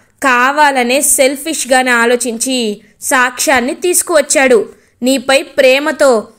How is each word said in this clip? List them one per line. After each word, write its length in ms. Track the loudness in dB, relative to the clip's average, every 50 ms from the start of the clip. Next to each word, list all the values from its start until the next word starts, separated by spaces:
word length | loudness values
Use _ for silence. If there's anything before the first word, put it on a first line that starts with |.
| _ _ _ -4 -2
కావాలనే 800 | 0 2 2 2 2 2 2 2 2 2 0 0 0 0 0
సెల్ఫిష్‌గానే 880 | 0 0 0 2 0 0 0 -4 -8 -8 -8 -8 -4 -2 0 0 0 2
ఆలోచించి 880 | 0 0 2 2 0 0 -2 -4 -6 -6 -6 -4 -4 -4 -4 -4 -6 -8 -12 _ _ _
సాక్ష్యాన్ని 720 | -6 -2 0 0 0 0 -2 -4 -2 0 0 0 0 -2 -4
తీసుకువచ్చాడు. 960 | -4 -4 -2 -2 -2 -2 0 0 0 0 0 0 0 2 4 2 2 0 -2 -8 _ _ _ _ -6 -2
నీపై 380 | -2 -2 -2 0 0 0 0
ప్రేమతో, 840 | -2 -2 -2 0 2 2 2 2 0 -2 -2 0 2 2 2 2 -2 -6 -14